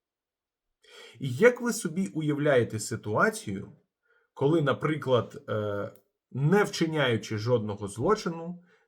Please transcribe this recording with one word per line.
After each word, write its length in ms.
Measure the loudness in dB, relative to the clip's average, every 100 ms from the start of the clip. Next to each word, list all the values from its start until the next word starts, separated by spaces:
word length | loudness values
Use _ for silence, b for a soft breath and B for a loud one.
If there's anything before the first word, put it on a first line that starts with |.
| _ _ _ _ _ _ _ _ B B B B
І 100 | -6
як 320 | 4 4 4
ви 120 | 0
собі 340 | -4 -4 -4 -4
уявляєте 720 | -2 -2 0 4 4 4 -2
ситуацію, 920 | -6 -8 -4 0 0 0 -6 -8 -10 -16 _ _ _ _ _
коли, 280 | -2 2 2
наприклад, 800 | 2 0 -2 -2 2 2 0 -8 -6
е, 420 | -4 -2 -4 -6 -12 _ _ _
не 320 | -2 2 4
вчиняючи 760 | 2 0 -2 2 2 0 -2 -4
жодного 500 | 0 0 0 -6 -8
злочину, 760 | -4 0 0 -2 -8 -10 -12 b b